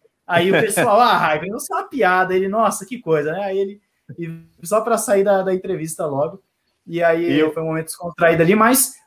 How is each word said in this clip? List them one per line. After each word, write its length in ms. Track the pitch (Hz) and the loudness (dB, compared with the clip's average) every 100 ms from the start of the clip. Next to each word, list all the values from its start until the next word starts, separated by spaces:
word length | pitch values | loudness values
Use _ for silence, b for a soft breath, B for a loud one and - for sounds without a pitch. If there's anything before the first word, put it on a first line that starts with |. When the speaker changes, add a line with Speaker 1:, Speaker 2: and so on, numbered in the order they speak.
| _ _ - | _ _ -2
Speaker 1:
Aí 240 | 175 180 | 0 2
o 40 | |
pessoal, 440 | 175 139 180 240 208 | 2 2 0 2 4
"Ah, 160 | 240 180 | 4 4
Raikkonen, 400 | 170 151 175 233 | 2 -2 -4 -10
isso 160 | - | -8
é 20 | 349 | -8
uma 140 | 392 | -6
piada." 440 | 277 185 185 180 | 0 2 2 2
Ele, 140 | 185 190 | 0 0
"Nossa, 380 | 214 214 - - | 0 0 -2 -10
que 140 | 247 | -12
coisa, 340 | 170 160 147 | -2 -2 -2
né?" 100 | 175 | -4
Aí 140 | 202 190 | -4 -4
ele, 240 | 196 202 _ _ _ - | -4 -8 _ _ _ -14
e 480 | 165 165 - _ 175 | -12 -14 -20 _ -2
só 160 | 214 | -2
pra 160 | 226 220 | 0 -2
sair 260 | 220 202 | 0 2
da, 180 | 196 196 | 2 2
da 120 | 190 | 0
entrevista 520 | 185 196 175 160 - 160 | -4 -4 -6 -6 -6 -6
logo. 360 | 139 156 190 _ _ _ _ - | -2 -4 -6 _ _ _ _ -10
E 160 | 170 | -2
aí 300 | 170 165 170 | 2 2 2
Speaker 2:
E 80 | 151 | 2
eu 140 | 156 | 0
Speaker 1:
foi 100 | 156 | 0
um 40 | 160 | -4
momento 180 | 160 160 | -6 -6
descontraído 580 | - 175 - 170 165 | -10 -12 0 2 4
ali, 100 | 165 | 4
mas 420 | 214 220 254 - B | 4 4 4 0 B